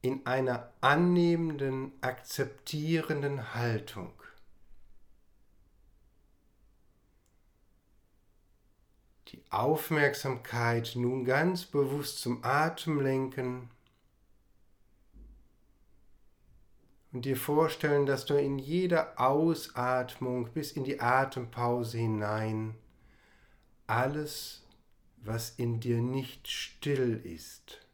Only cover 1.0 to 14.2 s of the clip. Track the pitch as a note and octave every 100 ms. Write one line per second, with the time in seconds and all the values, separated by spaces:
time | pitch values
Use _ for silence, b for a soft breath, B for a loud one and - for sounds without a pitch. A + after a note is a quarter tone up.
1 | F3 F3 E3+ E3 D#3+ C#3+ C#3 C3 C3+ -
2 | B2+ B2+ - - B2 - - D3+ D#3 E3
3 | D#3 D3 C#3+ C#3 A2+ A2+ A#2 G#2+ - G2
4 | F2 - - - - - - - - -
5 | - - _ _ _ _ - _ - _
6 | _ _ _ _ _ _ _ _ _ _
7 | _ _ _ _ _ _ _ _ _ _
8 | _ _ _ _ _ _ _ _ _ _
9 | _ _ - - _ - B2+ D#3 - D#3
10 | C#3+ C#3+ C#3 A#2+ - A#2+ A#2 A#2 A#2 B2
11 | B2 C3 B2 C3+ E3+ F3+ - D3 C3+ C#3+
12 | C#3+ - A#2 A#2+ B2 C#3 D#3+ E3 E3 D3
13 | C3+ C3 C3 C3+ B2+ B2+ A#2+ _ _ _
14 | _ _